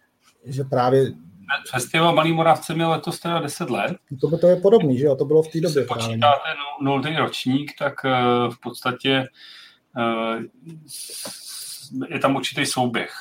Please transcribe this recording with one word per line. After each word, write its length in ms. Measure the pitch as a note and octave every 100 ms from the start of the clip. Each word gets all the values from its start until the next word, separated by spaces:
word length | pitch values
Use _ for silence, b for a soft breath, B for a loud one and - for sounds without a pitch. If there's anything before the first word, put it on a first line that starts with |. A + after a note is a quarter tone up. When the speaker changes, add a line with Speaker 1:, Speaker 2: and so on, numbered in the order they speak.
| b _ _ _ B2
Speaker 1:
že 180 | C3+
právě 480 | C3+ C3 B2 C3+ B2+ - - - - C#3 -
Speaker 2:
Festival 440 | B2+ - D#3+ E3+ E3
Malý 180 | D#3+
Morávce 400 | E3 E3 D#3 -
měl 160 | E3 E3
letos 300 | D#3 E3 E3
teda 200 | E3+ E3+
deset 300 | D3 - D#3+
let. 280 | G#2+ G#2 F#3 _ C3
Speaker 1:
To 60 | D3+
by, 100 | E3
to 100 | F3
je 80 | F3+
podobný, 420 | F#3 A3 E3 B2
že 80 | D3
jo? 100 | C3+
To 100 | C#3+
bylo 180 | D#3
v 40 | D#3
té 120 | E3
Speaker 2:
Když 20 |
Speaker 1:
době 220 | E3+ D3
Speaker 2:
si 40 | A#2
Speaker 1:
právě. 200 | A#2+ A2+
Speaker 2:
počítáte 420 | A2+ D3 C#3 D#3+
nul-, 360 | D3 C#3+ - C#3
nultý 320 | C#3 D3 D#3
ročník, 540 | B2 A#2 B2+ C3+ C#3+ -
tak, 140 | C#3+ C3+ C3+
eh, 60 | C3 B2 B2 A#2+
v 60 | A#2+
podstatě, 640 | A#2+ - B2+ B2 C3+ C3+ C3 B B B B B _ B2+
eh, 400 | A#2 A2+ A2+ A2+ A2+ _ E3 D#3+ D3
s-, 1040 | - - - - - - - - - C3+ - -
je 100 | D3
tam 160 | C#3 C3+
určitý 300 | - - C#3
souběh, 460 | - B2+ A2+ F2 -